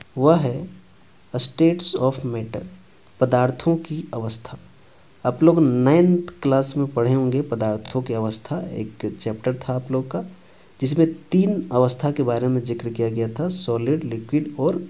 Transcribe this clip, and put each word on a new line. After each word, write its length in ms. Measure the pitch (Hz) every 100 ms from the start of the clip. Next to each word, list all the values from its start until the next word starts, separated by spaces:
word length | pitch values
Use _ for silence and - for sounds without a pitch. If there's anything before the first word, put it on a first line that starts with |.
| - -
वह 200 | 139 170
है 320 | 139 123 185 - - _ _ _ _
states 580 | 123 - - 165 175 - -
of 180 | 127 135 131
matter, 360 | 117 110 104 - - - - _ -
पदार्थों 560 | 127 123 123 123 - 165
की 260 | - 156 -
अवस्था। 440 | 120 110 - - - - - - - - -
आप 180 | 127 123
लोग 180 | 160 170
ninth 680 | 143 123 127 160 180 180 175 -
class 320 | 139 135 135 147
में 100 | 139
पढ़े 260 | 135 120
होंगे 280 | 131 131 131
पदार्थों 600 | 143 113 110 107 - 131
की 120 | 127
अवस्था, 460 | 113 110 107 - 165
एक 560 | 185 110 110 - 107 -
chapter 380 | 113 110 127 127
था 160 | -
आप 160 | 127 127
लोग 180 | 131 131
का, 140 | 175 - - - - - -
जिसमें 320 | 131 147 160 - -
तीन 380 | 185 196 196 -
अवस्था 380 | 123 127 127 147
के 120 | 143
बारे 260 | 123 120 127
में 140 | 127
जिक्र 260 | 120 117 117
किया 180 | 113 113
गया 200 | 113 110
था, 180 | 110 175
solid, 560 | 180 - 117 117 156
liquid 500 | 143 113 - 147 151 -
और 180 | 143 180